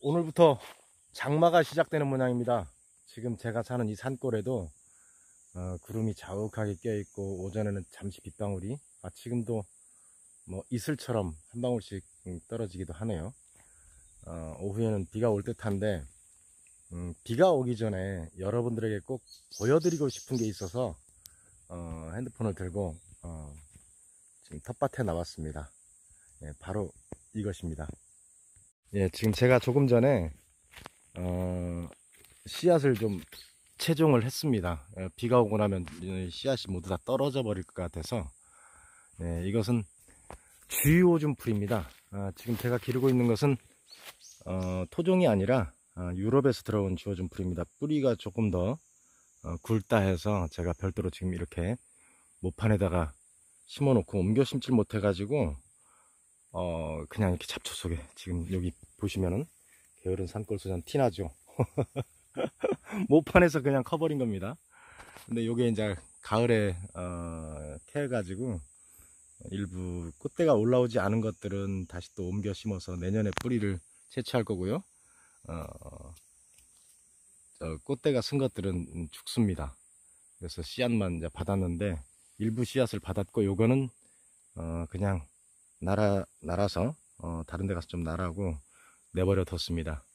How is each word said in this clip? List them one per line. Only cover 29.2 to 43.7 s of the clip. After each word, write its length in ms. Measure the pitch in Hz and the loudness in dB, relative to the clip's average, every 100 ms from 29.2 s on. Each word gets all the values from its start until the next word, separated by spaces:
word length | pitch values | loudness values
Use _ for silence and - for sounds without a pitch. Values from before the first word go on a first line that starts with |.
| 110 | 0
제가 260 | 101 123 127 | 4 6 6
조금 280 | - 127 139 | 6 2 6
전에, 440 | 120 127 131 82 - _ _ _ - - _ _ - | 6 6 4 0 -6 _ _ _ -20 -20 _ _ -6
어, 720 | 90 90 90 90 87 85 85 - _ _ - - - | -4 -2 -2 -2 -4 -6 -8 -14 _ _ -20 -20 -12
씨앗을 500 | - 170 170 139 117 | 0 4 6 6 2
좀 260 | 110 95 - - - _ _ _ | 0 -4 -8 -20 -20 _ _ _
채종을 460 | - 151 160 127 | -2 4 6 6
했습니다. 600 | 113 - 156 117 87 82 - 101 | 4 -2 0 0 0 -4 -8 -10
예, 100 | 92 - | -10 -4
비가 240 | 120 123 | 4 6
오고 180 | 110 107 | 6 4
나면 280 | 104 95 87 85 | 2 2 -4 -8
이 280 | 90 92 90 | -6 -4 -6
씨앗이 420 | - 135 131 - | -4 -2 -2 -2
모두 180 | 92 87 | -6 -2
다 80 | 90 - | -4 0
떨어져 380 | 127 139 135 | 0 2 0
버릴 200 | 117 98 | -2 -2
것 120 | 90 - | -6 -6
같아서. 540 | 87 85 78 120 73 - _ _ - - - - _ - | -6 -6 -4 -4 -4 -10 _ _ -20 -20 -20 -20 _ -10
예, 260 | 85 85 90 | -6 -4 -2
이것은 360 | 107 104 120 101 _ _ - _ - _ - - | -2 0 0 -2 _ _ -20 _ -20 _ -20 -8
쥐오줌 680 | - 139 165 180 165 151 135 | 0 4 8 8 6 2 -2
풀입니다. 520 | - 107 101 110 78 - _ | -2 -2 0 -2 -2 -12 _
아, 200 | 98 98 92 | -8 -8 -8
지금 220 | 120 113 | -6 -4
제가 200 | 123 120 | 0 -2
기르고 320 | - 123 135 | -2 2 4
있는 180 | 127 120 | 4 4
것은, 300 | 110 147 131 - | 4 4 2 -2